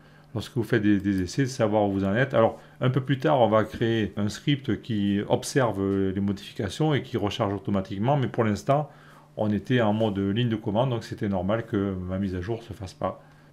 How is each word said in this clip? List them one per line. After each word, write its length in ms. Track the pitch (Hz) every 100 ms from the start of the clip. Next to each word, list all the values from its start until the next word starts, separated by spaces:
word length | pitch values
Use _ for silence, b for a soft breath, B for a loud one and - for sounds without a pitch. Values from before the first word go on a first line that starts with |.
| B B -
lorsque 220 | 110 - 120
vous 80 |
faites 180 | 104 117
des, 160 | 104 101
des 240 | 98 95
essais, 200 | 90 -
de 60 | 131
savoir 360 | - 107 107
où 80 | 101
vous 120 | 98
en 120 | 95 107
êtes. 180 | 131
Alors, 260 | 113 113 B B B
un 100 | 127
peu 100 | 131
plus 200 | 131 135
tard, 200 | 160 139
on 80 | 110
va 140 | 110
créer 500 | 101 - 113 113 98 -
un 120 | 104
script 540 | - - 135 113 98
qui 380 | - 107 101 101 -
observe, 520 | - - 143 117 98
euh, 320 | 98 98 95
les 80 | 98
modifications 760 | 101 95 - - 101 - 156
et 80 | 143
qui 140 | - 110
recharge 380 | 101 - 101
automatiquement. 600 | 98 - 101 98 98 120 147
Mais 100 | 131
pour 160 | -
l'instant, 480 | 110 101 - 143 147 B B B B -
on 160 | 107
était 280 | 101 - 123
en 120 | 107
mode 260 | 107 110 98
ligne 300 | 98 107 123
de 80 | 110
commande, 340 | 110 104 135
donc 140 | 113
c'était 240 | - 107 107
normal 360 | 95 92 113
que 300 | - 101 98
ma 240 | 92 90 95
mise 160 | 98
à 60 | 90
jour 240 | 92 113
se 80 | -
fasse 220 | - 95
pas. 280 | - 95 - B B B